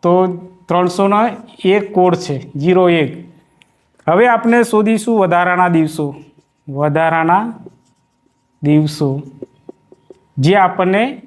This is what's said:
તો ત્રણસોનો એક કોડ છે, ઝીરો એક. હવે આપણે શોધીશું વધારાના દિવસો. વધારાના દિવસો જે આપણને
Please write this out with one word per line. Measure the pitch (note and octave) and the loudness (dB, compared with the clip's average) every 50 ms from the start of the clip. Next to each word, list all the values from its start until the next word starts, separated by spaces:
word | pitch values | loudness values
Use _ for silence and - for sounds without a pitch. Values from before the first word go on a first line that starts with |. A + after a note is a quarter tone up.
તો | - F3 F3 F#3 F#3 F#3 F3+ F3 - - - _ _ - | 2 2 2 2 2 0 -2 -8 -12 -18 -20 _ _ -2
ત્રણસોનો | E3+ F3 F3+ F3 F3 - G3 G3 G#3 G#3 A3+ A#3+ G#3 - - - - - - | -2 0 0 0 0 0 0 0 2 0 0 -2 -4 -8 -18 -20 -20 -4 0
એક | F3 G3 G#3 G3+ G3 - | 0 0 0 0 -2 0
કોડ | F#3+ F#3 F3+ E3+ | 2 2 2 2
છે, | D#3+ - - C#3+ C3 - - - | 0 -4 -8 -8 -8 -10 -12 -10
ઝીરો | C#3+ C#3+ F3 F#3 F#3 F#3 F3 | -4 0 2 2 4 4 2
એક. | E3+ E3 D3+ B2 - - - - - _ _ _ _ _ _ _ _ _ _ _ _ _ _ - | 2 2 0 -2 -6 -12 -18 -20 -20 _ _ _ _ _ _ _ _ _ _ _ _ _ _ -2
હવે | E3 F#3 A#3 B3 | 2 2 2 2
આપણે | A#3 A3+ A#3 A#3 A#3 A#3+ A#3 | 2 0 0 0 2 2 2
શોધીશું | A3+ A3+ G#3+ G#3 G#3+ A3+ G#3+ G#3+ - A3+ G#3+ | 2 0 0 0 2 0 -2 -2 -2 0 0
વધારાના | F#3+ F3 F3 F3 F3+ F3+ F3+ F3+ F3+ F3 | 2 2 2 0 0 0 0 0 0 2
દિવસો. | E3+ E3 D#3+ D3+ D3+ - D3+ C#3+ C3+ C#3 - - _ _ _ _ _ _ _ - | 2 2 0 0 -2 -6 -8 -8 -8 -14 -20 -20 _ _ _ _ _ _ _ -12
વધારાના | C#3 C#3 D3 D3+ C#3+ D#3+ D#3+ D#3+ E3 E3 D#3+ E3 F3 G3 A3 A#3 A3+ - - - _ _ _ _ _ _ _ _ _ _ _ _ _ _ _ _ _ _ - | -6 -4 -2 -2 0 0 0 2 0 0 2 2 2 0 0 -4 -10 -14 -18 -20 _ _ _ _ _ _ _ _ _ _ _ _ _ _ _ _ _ _ 0
દિવસો | C#3+ D3+ D3+ D#3 D3+ D3+ - D3+ C#3 C3+ C#3+ D3+ - - - - _ _ _ _ - - _ _ _ - _ _ _ - _ _ _ _ - | 2 2 2 2 0 -2 -2 -2 -2 -2 -4 -8 -14 -18 -20 -20 _ _ _ _ -20 -20 _ _ _ -20 _ _ _ -20 _ _ _ _ -2
જે | C3 D#3 F#3+ | 0 2 4
આપણને | G#3 F#3+ F3+ F#3 - F#3 F3+ F#3+ G3+ A3+ C4 D4+ - - | 4 2 2 0 -2 -2 0 0 0 -2 -4 -6 -12 -18